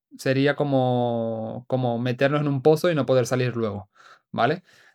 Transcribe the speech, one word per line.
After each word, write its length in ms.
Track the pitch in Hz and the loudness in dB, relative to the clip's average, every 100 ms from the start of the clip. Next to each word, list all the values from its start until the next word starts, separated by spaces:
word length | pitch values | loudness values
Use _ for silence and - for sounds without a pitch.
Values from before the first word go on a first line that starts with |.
| _ 269 | _ -6
sería 380 | 139 131 139 139 | -2 2 2 0
como, 1080 | 143 135 127 123 120 117 113 110 113 117 123 | 0 0 2 0 0 -2 -4 -6 -8 -10 -4
como 300 | 131 123 117 | -2 -2 -2
meternos 420 | 123 127 139 147 | -2 0 0 0
en 80 | 147 | -2
un 120 | 139 | 2
pozo 300 | 151 156 180 | 4 4 2
y 40 | 156 | 0
no 100 | 127 | 2
poder 200 | 131 117 | 2 2
salir 300 | 127 123 117 | 0 -2 -2
luego, 340 | 110 98 - _ - - _ | -4 -6 -12 _ -20 -20 _
¿vale? 300 | - 120 175 - _ _ | -2 0 0 -6 _ _